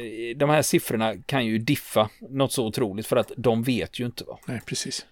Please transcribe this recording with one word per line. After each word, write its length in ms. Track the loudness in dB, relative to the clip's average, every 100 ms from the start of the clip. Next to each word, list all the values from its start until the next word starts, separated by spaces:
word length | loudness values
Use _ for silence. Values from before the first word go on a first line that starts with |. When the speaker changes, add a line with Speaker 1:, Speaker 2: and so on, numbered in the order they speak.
| -8 -8 -6 0
Speaker 1:
de 140 | 4
här 120 | 4
siffrorna 540 | 6 2 2 0 0 -2 -4
kan 200 | 0 2
ju 120 | 0
diffa 500 | 2 -2 0 2 2 0
något 320 | -8 -2 0
så 140 | 0 -2
otroligt 400 | 0 -2 -2 0
för 100 | 0
att 160 | 0 0
de 260 | 2 4
vet 380 | 2 0 -2 -4
ju 60 | -8
inte, 180 | -8
va? 140 | -12 -12 -8
Speaker 2:
Nej, 140 | -8 -6
precis. 400 | -6 -6 -8 -10